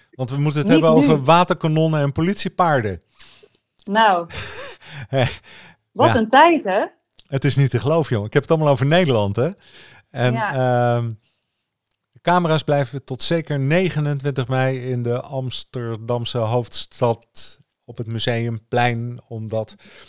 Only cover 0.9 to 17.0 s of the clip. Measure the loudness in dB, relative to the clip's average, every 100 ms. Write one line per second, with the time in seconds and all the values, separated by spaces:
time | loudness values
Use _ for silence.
0.9 | 6 6 4 6 4 4 0 0 2 2
1.9 | 2 0 0 -2 -2 -2 0 2 2 0
2.9 | -6 _ -20 -20 -20 _ _ _ _ -4
3.9 | 2 2 2 -4 -10 -10 -10 -12 -14 -18
4.9 | -16 -4 0 0 -4 -18 -20 -20 _ _
5.9 | 2 2 4 4 6 6 4 0 -2 -2
6.9 | _ _ _ -6 -2 0 2 2 2 0
7.9 | 0 0 -2 -4 -6 -2 0 2 2 2
8.9 | 2 2 0 0 -2 -4 -6 _ -20 -20
9.9 | -20 _ -4 -2 -2 -4 -2 0 0 0
10.9 | 0 -4 -8 _ _ _ _ _ _ _
11.9 | _ _ _ 0 2 2 0 0 -2 -2
12.9 | -8 -10 -4 -2 -2 -2 -2 0 0 0
13.9 | -2 -4 -4 -4 -4 -2 -2 -2 -2 -6
14.9 | -4 -2 -4 -6 -8 -6 -8 -10 -10 -8
15.9 | -8 -4 -4 -4 -2 0 -2 -2 -8 -8
16.9 | -2